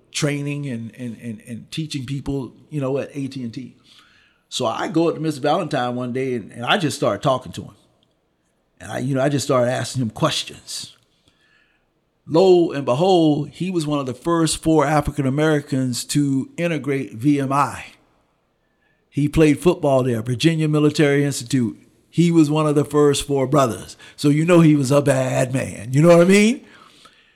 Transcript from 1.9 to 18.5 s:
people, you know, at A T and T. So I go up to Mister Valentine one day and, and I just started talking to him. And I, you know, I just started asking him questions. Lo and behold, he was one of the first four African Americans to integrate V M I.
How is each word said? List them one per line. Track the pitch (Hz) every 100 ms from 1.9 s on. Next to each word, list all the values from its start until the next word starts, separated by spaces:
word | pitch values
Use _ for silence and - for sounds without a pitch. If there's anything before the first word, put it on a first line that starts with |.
| 147 120
people, | 139 135 139 120 - _
you | 151
know, | 131 139
at | - 147
A | 135
T | 135
and | 120
T. | 113 120 - _ _ _ _ _ _ _
So | - 117
I | 110 -
go | 160 165
up | 165
to |
Mister | 156 131
Valentine | 139 165 170 143 123 123
one | 123
day | 120 131 123
and, | 92
and | -
I | 120 196
just | 151 -
started | 135 101
talking | 151 131 85
to | 90
him. | - - _ _ _ _ _ _ _ _ _ _
And | -
I, | 120
you | 127 135
know, |
I | 135
just | 143 -
started | 131 120
asking | 127 - 127
him | 117
questions. | - 160 - - - - - - - _ _ _ _ _ _ _ _ _ _ _ _ -
Lo | 151 190 180 165
and | 135 131
behold, | 123 185 180 160 147 143
he | - 180
was | 180 147
one | 147
of | 131
the |
first | 120 170 170 156 -
four | 160 160 139
African | 151 151 139 135
Americans | 139 156 151 143 135 131 120 -
to | 147 143 135 131 -
integrate | 170 156 127 135 135
V | 110 135 143
M | 135
I. | 139 131 104 - - _ _ _ _ _